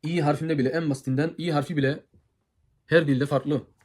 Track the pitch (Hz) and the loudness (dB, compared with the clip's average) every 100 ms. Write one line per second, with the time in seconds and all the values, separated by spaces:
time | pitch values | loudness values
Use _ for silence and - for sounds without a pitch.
0 | 151 170 147 143 160 156 127 165 160 135 | -2 0 0 0 0 0 0 0 -2 -4
1 | - 131 160 - 170 147 135 156 135 - | -2 -2 -2 -4 -2 -2 -2 -2 -2 -2
2 | _ _ _ _ _ _ _ _ _ 165 | _ _ _ _ _ _ _ _ _ 4
3 | 151 131 143 139 143 143 - _ | 4 0 2 0 0 -4 -4 _